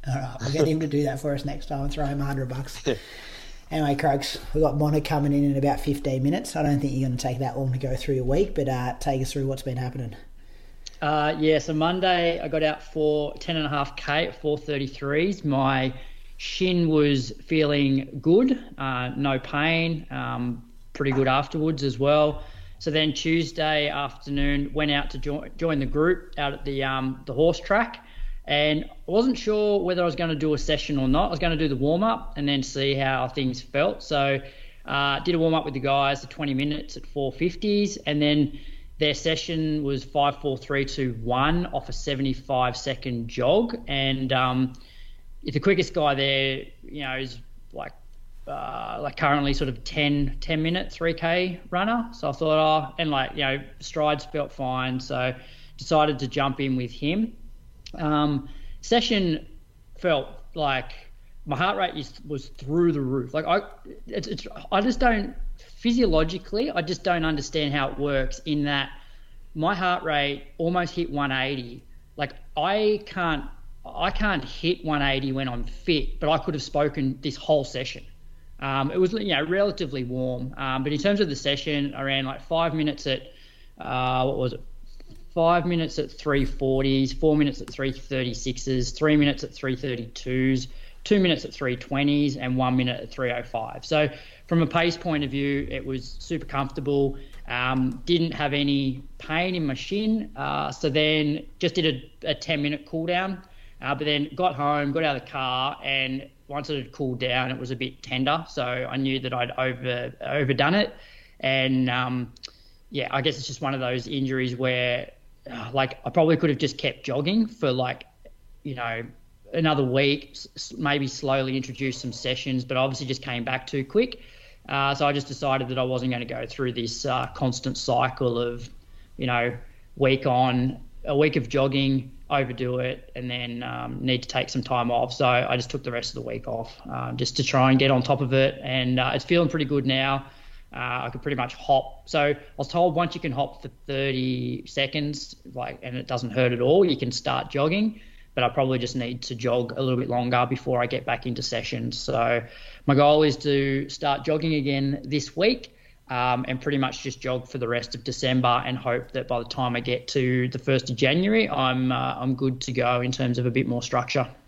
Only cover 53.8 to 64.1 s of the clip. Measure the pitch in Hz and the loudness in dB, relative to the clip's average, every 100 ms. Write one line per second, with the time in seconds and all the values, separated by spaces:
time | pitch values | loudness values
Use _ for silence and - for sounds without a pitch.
53.8 | - 165 151 151 - 151 143 - 131 127 | -8 0 2 0 -2 -6 -6 -4 -2 -2
54.8 | 127 127 127 131 127 127 - - - - | -2 -2 -2 -2 -2 -4 -12 -20 -20 -16
55.8 | 120 156 151 135 135 143 135 131 135 127 | 2 4 6 2 -2 0 0 0 0 0
56.8 | 123 - 143 190 226 - - - - - | -2 -4 -2 0 -2 -4 -16 -16 -20 -20
57.8 | - - 151 151 151 139 - - - - | -16 -4 0 2 2 0 -4 -12 -10 -10
58.8 | - 233 226 214 180 156 - - - - | 2 2 4 2 2 0 -4 -18 -20 -20
59.8 | - - 180 151 135 - - 165 147 131 | -20 -4 2 2 0 -12 -12 -2 0 0
60.8 | 120 - - - - - - 139 180 202 | -4 -12 -16 -20 -18 -16 -6 0 0 2
61.8 | 180 156 131 - 127 143 - - 131 160 | 0 -2 -10 -12 -8 -8 -8 -12 -2 4
62.8 | 175 147 131 135 123 147 160 170 - - | 4 4 2 0 0 -4 2 2 2 -14
63.8 | - - - | -16 -16 -6